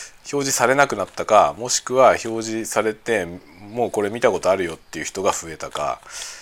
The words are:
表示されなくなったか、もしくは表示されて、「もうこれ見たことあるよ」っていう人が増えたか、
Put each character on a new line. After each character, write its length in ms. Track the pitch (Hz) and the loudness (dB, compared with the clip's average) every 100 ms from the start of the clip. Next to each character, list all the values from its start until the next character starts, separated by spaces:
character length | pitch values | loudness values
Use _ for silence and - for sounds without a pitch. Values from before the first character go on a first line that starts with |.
| - - | -12 -20
表 100 | - | -6
示 240 | 143 135 | -4 -2
さ 140 | - 120 | 2 2
れ 80 | |
な 120 | 135 139 | 4 4
く 100 | 107 | 2
な 100 | 92 | -6
っ 20 | |
た 160 | - | -6
か、 300 | - 104 80 78 | 4 6 6 2
も 120 | 120 | -4
し 120 | - | -4
く 140 | - | -2
は 160 | 127 123 | 4 6
表 320 | 117 117 113 | 6 0 -6
示 220 | 110 113 110 | -6 -6 -4
さ 160 | 110 | -2
れ 120 | 107 | -2
て、 320 | 107 - 110 85 87 - - | -2 -2 -2 -2 -8 -18 -20
「も 280 | 104 117 113 | -12 -4 -4
う 40 | |
こ 120 | 110 | -2
れ 80 | 101 | -4
見 100 | 117 | 0
た 100 | 120 | 0
こ 80 | 90 | 2
と 100 | 90 | 2
あ 60 | 95 | 2
る 80 | |
よ」 100 | 85 80 | 0 -6
っ 20 | |
て 200 | _ - | _ -10
い 40 | |
う 20 | |
人 180 | 151 - | -8 -4
が 100 | 98 | -2
増 180 | - 82 | -2 -6
え 60 | 76 | -12
た 140 | 71 | -10
か、 300 | - 71 - - - - - | -6 -6 -6 -10 -14 -14 -16